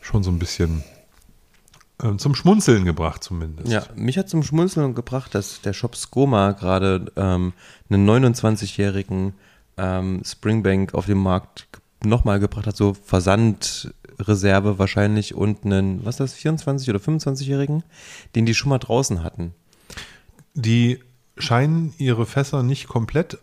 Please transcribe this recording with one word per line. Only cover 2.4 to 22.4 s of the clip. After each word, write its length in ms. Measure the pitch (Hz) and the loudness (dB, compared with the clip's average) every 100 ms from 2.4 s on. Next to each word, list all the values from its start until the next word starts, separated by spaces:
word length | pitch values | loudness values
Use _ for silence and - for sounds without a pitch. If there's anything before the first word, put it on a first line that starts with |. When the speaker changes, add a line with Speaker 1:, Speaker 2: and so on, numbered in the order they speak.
| 170 214 170 110 | 4 4 6 4
Speaker 1:
gebracht 400 | 92 78 80 - | 4 0 -2 -6
zumindest. 440 | - 87 80 78 80 | -10 -8 -8 -8 -4
Speaker 2:
Ja, 160 | 110 - 107 | -4 -4 -6
mich 220 | 110 131 | -4 -2
hat 100 | 190 | -2
zum 140 | 165 | -2
Schmunzeln 520 | 147 156 180 170 143 | 0 0 0 0 -2
gebracht, 400 | 117 - 127 - | -4 -6 -8 -4
dass 280 | 98 101 - | -6 -6 -8
der 100 | - | -8
Shop 240 | 98 120 - | -6 -8 -8
Skoma 560 | - - 139 110 98 | -6 0 2 4 2
gerade, 580 | 98 92 95 95 92 87 - | 0 0 0 2 0 -4 -2
ähm, 380 | 95 90 90 - - - _ | 0 0 -2 -6 -20 -20 _
einen 160 | 101 | 4
neunundzwanzigjährigen, 1300 | 101 117 131 120 110 107 98 - 101 98 95 95 98 98 _ _ _ - | 6 6 4 2 0 0 -4 -2 -2 -2 -4 -4 -4 -6 _ _ _ -8
ähm, 440 | 95 92 95 92 | -4 -2 -2 -4
Springbank 720 | - - 104 110 98 95 95 | -8 -6 0 2 2 2 2
auf 120 | 76 92 | -2 0
den 120 | 98 | 0
Markt 480 | 95 92 - - - | 2 0 -4 -20 -20
g-, 360 | - _ _ 107 | -20 _ _ 0
nochmal 300 | 120 - 101 | 2 2 0
gebracht 260 | 101 - 104 | -2 -4 -8
hat, 100 | - | 0
so 180 | 101 | 0
Versandreserve 1800 | 98 - 92 90 101 113 101 - - - - - - 101 104 98 98 101 98 | 0 0 0 2 4 2 0 -6 -8 -12 -18 -20 -10 0 2 4 4 2 0
wahrscheinlich 560 | 95 - 101 107 101 | 0 2 2 0 -2
und 300 | - 101 104 | -2 -2 -2
einen, 400 | 104 98 95 92 | 0 0 0 -2
was 120 | 104 123 | -6 -4
ist 40 | |
das, 140 | 135 | -6
vierundzwanzig 560 | - 156 160 - 139 131 | -4 -4 -2 -2 -4 -2
oder 80 | 101 | -2
fünfundzwanzigjährigen, 840 | - 156 151 135 135 139 139 151 - - - - - | 0 -2 -2 -4 -2 -2 0 -2 -6 -20 -20 -20 -4
den 100 | - 113 | 0 2
die 80 | |
schon 140 | 110 131 | 2 0
mal 80 | 135 | 0
draußen 440 | - 117 139 95 | 2 0 0 -2
hatten. 320 | 82 - 85 - _ _ _ - - - _ _ _ | -6 -8 -10 -10 _ _ _ -18 -18 -20 _ _ _
Speaker 1:
Die 440 | - 113 117 120 123 _ _ _ - | -4 2 4 4 0 _ _ _ -12
scheinen 560 | - 120 143 165 165 - | 0 2 2 2 -2 -4
ihre 300 | 135 117 113 | -2 0 0
Fässer 360 | - | -2